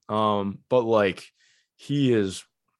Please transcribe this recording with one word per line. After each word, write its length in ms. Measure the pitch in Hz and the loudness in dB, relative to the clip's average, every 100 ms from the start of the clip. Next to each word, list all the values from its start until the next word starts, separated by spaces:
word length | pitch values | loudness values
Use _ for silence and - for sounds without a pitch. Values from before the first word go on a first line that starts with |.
| - | -6
um, 500 | 107 107 104 98 98 _ | -2 0 -2 -4 -8 _
but, 140 | 127 | 0
like, 420 | 113 113 101 90 - _ _ _ _ _ | 2 2 2 -2 -12 _ _ _ _ _
he 360 | - 143 135 | -6 -2 2
is, 320 | 113 98 92 - _ _ _ | 2 0 -6 -16 _ _ _